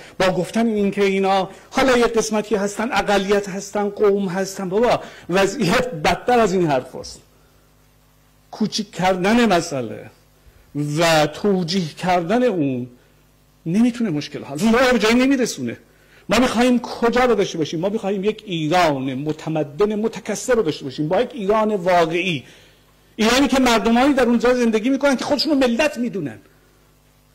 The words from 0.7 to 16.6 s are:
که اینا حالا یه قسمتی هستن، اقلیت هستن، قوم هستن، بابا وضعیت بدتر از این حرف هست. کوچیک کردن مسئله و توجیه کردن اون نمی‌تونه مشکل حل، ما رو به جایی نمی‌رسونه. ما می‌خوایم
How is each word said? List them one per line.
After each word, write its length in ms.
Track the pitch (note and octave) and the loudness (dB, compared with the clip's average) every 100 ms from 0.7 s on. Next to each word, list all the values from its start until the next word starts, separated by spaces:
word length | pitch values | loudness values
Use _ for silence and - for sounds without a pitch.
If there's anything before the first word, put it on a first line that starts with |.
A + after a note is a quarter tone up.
| G#3 G3+ | 0 0
که 140 | G3 | 2
اینا 460 | G3 F#3+ F#3+ G3 F#3 - - | 0 2 2 2 0 -8 -6
حالا 280 | C4 C4 B3 | 0 2 4
یه 80 | A#3 | 2
قسمتی 480 | A3+ G#3+ G#3+ G#3 | 0 -2 -4 -2
هستن، 380 | G#3 G3+ - A#3 | -2 -2 -4 -4
اقلیت 560 | G3 G3 G3+ G3 G#3 G3 | -2 0 0 2 0 -2
هستن، 400 | G3 G3 G#3 G3+ | -8 -8 -4 -4
قوم 400 | G3+ G#3+ G3+ F#3+ | 0 2 2 -2
هستن، 400 | F#3+ F#3+ - F#3 | -4 -6 -6 -4
بابا 340 | G3 A#3+ D#3+ - - - | 0 2 0 -4 -16 -2
وضعیت 600 | F#3 G3 C#4+ F3 B3 B3 | 0 0 0 0 0 -2
بدتر 480 | D#3 F#3 F3 - A#3+ | -2 -2 0 2 2
از 140 | G#3 | 2
این 140 | F#3 E3 | 2 0
حرف 280 | C3 B2+ | 0 -4
هست. 260 | C3 - - _ _ _ _ _ _ _ _ _ _ _ _ _ | -12 -14 -18 _ _ _ _ _ _ _ _ _ _ _ _ _
کوچیک 400 | - G#3+ - G#3 | -6 -4 -4 -8
کردن 560 | - F#3 F#3 F#3+ A#3 A#3 | -2 0 0 2 2 4
مسئله 640 | F3 - C3+ A2 A2 A2 - _ _ - _ _ D3 D3 D3+ | 2 0 -6 -6 -10 -16 -20 _ _ -20 _ _ -8 -4 0
و 280 | E3+ D#3+ D3+ | 2 4 2
توجیه 640 | - G#3 F#3 E3 F#3+ D3+ | 0 0 0 0 -2 -4
کردن 540 | - F3+ F3+ E3+ A#3+ | -4 0 0 0 0
اون 460 | B3 F3+ C#3 B2 B2 - _ _ _ _ _ _ E3 | 0 0 -2 -4 -8 -16 _ _ _ _ _ _ -2
نمی‌تونه 420 | G3 B3 A#3+ A3 | 2 2 2 -2
مشکل 340 | D3 C#3+ B2 | -4 -6 -12
حل، 200 | A#2 C#3+ | -10 -2
ما 140 | A3 A#3 | 2 4
رو 140 | B3+ | 4
به 60 | A#3+ | 4
جایی 160 | A3 | 4
نمی‌رسونه. 640 | B3 C4 C4+ A3+ - A#2 - _ _ _ - - | 4 4 2 0 -4 -8 -8 _ _ _ -18 -2
ما 100 | G#3+ | 2
می‌خوایم 400 | B3+ G#3+ | 2 2